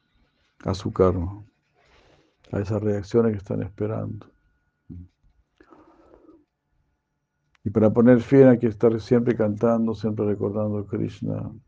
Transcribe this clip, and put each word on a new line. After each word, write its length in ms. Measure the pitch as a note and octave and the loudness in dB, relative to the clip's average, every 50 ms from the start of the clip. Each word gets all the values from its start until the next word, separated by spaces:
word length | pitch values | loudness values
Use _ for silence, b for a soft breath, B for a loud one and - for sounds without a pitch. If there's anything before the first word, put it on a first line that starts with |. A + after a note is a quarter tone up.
| _ _ _ _ _ _ _ _ _ _ _ _ - | _ _ _ _ _ _ _ _ _ _ _ _ -6
a 100 | - F#2+ | -6 -6
su 180 | F2+ - G#2 G#2+ | -6 -6 -10 0
karma, 520 | - F#2+ F#2 F2+ F#2 E2+ F#2+ G2+ G#2 - _ _ _ _ _ _ _ _ _ _ _ _ _ _ _ _ _ _ _ _ _ - | 2 2 2 2 -2 -6 -8 -10 -14 -20 _ _ _ _ _ _ _ _ _ _ _ _ _ _ _ _ _ _ _ _ _ -6
a 80 | G2+ | -6
esas 220 | G2+ F#2+ A2 G#2 G2+ | -4 -4 -4 -4 -2
reacciones 500 | G#2+ G2+ G#2 G2 - - A#2 A2+ A2+ G#2+ | -2 -4 -4 -6 -2 0 2 2 2 -2
que 60 | G#2 | -4
están 240 | G#2 - A#2 G#2+ G#2+ | -6 -8 -8 -6 -6
esperando. 640 | G2+ - - G#2 G#2+ A2 G#2+ G#2+ G#2 G#2+ G#2 - - _ _ _ _ _ _ _ _ _ _ _ _ F2 F2+ F2+ F2 _ _ _ _ _ _ _ _ _ _ b b b b b b b b b b b b b b b b b _ _ _ _ _ _ _ _ _ _ _ _ _ _ _ _ _ _ _ _ _ _ _ _ | -8 -8 -8 -8 -6 -6 -8 -8 -10 -10 -14 -16 -20 _ _ _ _ _ _ _ _ _ _ _ _ -20 -20 -20 -20 _ _ _ _ _ _ _ _ _ _ b b b b b b b b b b b b b b b b b _ _ _ _ _ _ _ _ _ _ _ _ _ _ _ _ _ _ _ _ _ _ _ _
Y 60 | G#2+ | -4
para 200 | G2+ A2 G#2+ G#2+ | 0 2 2 4
poner 300 | - A#2+ A2+ A#2+ B2+ A#2+ | 4 4 6 6 6 6
fin 260 | A2+ - C#3 C#3 C3+ | 4 4 6 8 8
hay 120 | C3 B2 A2 | 8 6 4
que 80 | A#2 | 2
estar 320 | A#2 G#2 G#2 - A#2 A2 A2+ | -4 -2 2 2 2 2 0
siempre 360 | G#2+ - B2 A#2+ A#2 B2 A#2 | -2 0 0 2 2 0 0
cantando, 580 | A#2 A2 G#2+ G#2 G#2 A#2+ A#2 A#2 A2+ A2+ A2+ A2 | 0 0 -2 -2 0 0 0 0 0 -2 -2 -4
siempre 320 | G2 - A2 G#2+ A2 A2 | -4 -6 -6 -4 -2 -2
recordando 520 | G#2 G2+ G2 G#2+ G#2 G2 A2 G#2+ G#2+ G#2 G#2 | -2 -2 -2 -4 -6 -4 -4 -4 -4 -4 -6
a 80 | G2 | -8
Krishna. 640 | G2 - G#2+ A2 G#2 G#2 - - - - G#1+ - - - - _ | -8 -6 -6 -6 -6 -8 -10 -8 -8 -8 -8 -8 -12 -14 -16 _